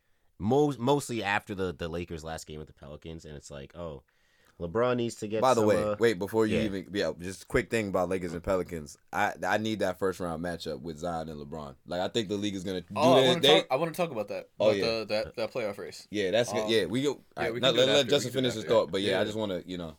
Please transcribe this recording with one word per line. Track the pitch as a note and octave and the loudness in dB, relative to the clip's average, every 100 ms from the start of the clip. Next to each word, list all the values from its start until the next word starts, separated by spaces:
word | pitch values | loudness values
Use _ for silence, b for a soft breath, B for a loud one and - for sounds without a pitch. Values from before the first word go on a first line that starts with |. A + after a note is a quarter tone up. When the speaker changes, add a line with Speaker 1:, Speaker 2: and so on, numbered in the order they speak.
| _ _ _ - | _ _ _ -6
Speaker 1:
most, | G2+ C#3 D3 B2+ | 2 4 4 2
mostly | A#2+ C#3+ - A#2+ | 2 2 0 -4
after | G2 G#2 - G2 | 0 -2 -2 -4
the, | F#2+ | -4
the | D2+ E2+ | -4 -6
Lakers' | E2+ F2 E2+ D#2 | -6 -6 -8 -8
last | D#2+ - | -10 -10
game | D2+ | -14
with | D#2 | -16
the | - | -18
Pelicans, | C#2+ D#2 E2 D#2+ D#2+ | -18 -16 -14 -14 -14
and | C#2+ | -16
it's | - | -14
like, | C#2+ - E2+ | -16 -16 -12
oh, | E2+ C#2 - b b b b b | -12 -12 -16 b b b b b
LeBron | E2+ A2 B2 B2+ | -4 0 2 2
needs | A#2 - | -2 -4
to | G#2+ | -4
get | A2 | 2
Speaker 2:
By | B2 A3+ | 4 6
the | |
Speaker 1:
some, | A2 | 6
Speaker 2:
way, | G#2 | 4
Speaker 1:
uh, | G#2+ G#2 | 2 2
Speaker 2:
wait, | A#2 F#2 | 2 2
before | G2 A2 A2 | 0 0 2
you | G#2+ | 2
Speaker 1:
yeah. | G#2+ | 0
Speaker 2:
even, | F#2+ D#2+ | -4 -6
yeah, | G2 E2 D#2 | -2 -2 -2
just | F2 F#2 - | -8 -10 -4
a | |
quick | C3 F#2+ | -2 0
thing | A#2 G#2 | -2 0
about | F#2 F2+ | 0 0
Lakers | F#2+ F2 E2+ | -2 -4 -6
and | |
Pelicans. | G2+ F#2+ D#2+ E2+ D2 - _ | -2 -2 -2 -8 -12 -16 _
I, | E2+ G2+ - F2+ | -2 -2 0 0
I | G#2 | 0
need | A2 G#2+ | 0 -2
that | F#2+ F2+ | -2 0
first | F#2+ F2+ | -2 -2
round | F2+ D#2+ F2 | -4 -4 -4
matchup | E2+ D#2+ C#2+ | -6 -6 -8
with | D#2+ D2+ | -8 -8
Zion | F2 E2 D#2+ | -6 -6 -6
and | D2 | -10
LeBron. | C#2+ D#2 C#2+ C2+ - | -12 -12 -12 -16 -8
Like, | F2 | -4
I | G2 | -2
think | A#2 F#2+ | -2 -2
the | G2+ | -2
league | G#2 G2 | -4 -4
is | |
gonna | F#2 F#2 | -6 -6
do | - G#2 | -6 2
Speaker 3:
Oh, | D#3 - | 6 6
I | |
Speaker 2:
that. | C3 | 6
Speaker 3:
wanna | - | 6
Speaker 2:
They | - - | 6 6
Speaker 3:
talk, | - | 4
I | C3 | -2
wanna | E3 | -2
talk | D#3 E3+ | -2 -4
about | A#2 G2+ | -4 -6
that. | F#2+ - - | -6 -8 2
Speaker 2:
Oh, | G#2+ | 4
Speaker 3:
About | G2+ | 4
Speaker 2:
yeah. | A2+ | 2
Speaker 3:
the, | A2+ G#2+ | -2 -2
that, | G#2+ A2+ - | -2 -4 -4
that | A2 C3+ | -6 -4
playoff | G#2+ G2+ | -6 -6
race. | F2+ - - | -12 -14 -8
Speaker 2:
Yeah, | G#2 F#2 | -2 2
that's | G#2+ A#2+ | 2 2
good. | G#2+ G#2+ | 0 2
Speaker 3:
Um, | |
Speaker 2:
Yeah, | A2 E2+ | 2 2
we | A#2+ | 0
go. | C#3+ | -2
Speaker 3:
yeah, | - - - | -4 -8 -6
Speaker 2:
All | E2 | -4
right, | A#2 | 0
Speaker 3:
we | |
Speaker 2:
now, | B2+ | 2
Speaker 3:
can | A#2+ | 4
do | |
Speaker 2:
let, | C3 | 6
Speaker 3:
it | |
Speaker 2:
let | C#3+ | 6
Speaker 3:
after. | B2+ | 4
We | |
Speaker 2:
Justin | C3+ A#2+ | 2 2
Speaker 3:
can | |
do | B2+ | 0
it | |
Speaker 2:
finish | B2+ A2 | 0 0
his | - | 2
Speaker 3:
after. | A2+ | 4
Speaker 2:
thought, | F2+ | 4
but | F#2+ | 2
yeah, | G2+ | 2
Speaker 3:
Yeah. | F#2+ | 2
Speaker 2:
I | G#2+ | 2
just | G#2+ | 0
wanna, | G#2 F2+ - | -2 -4 -6
you | F2+ | -8
know. | E2+ | -8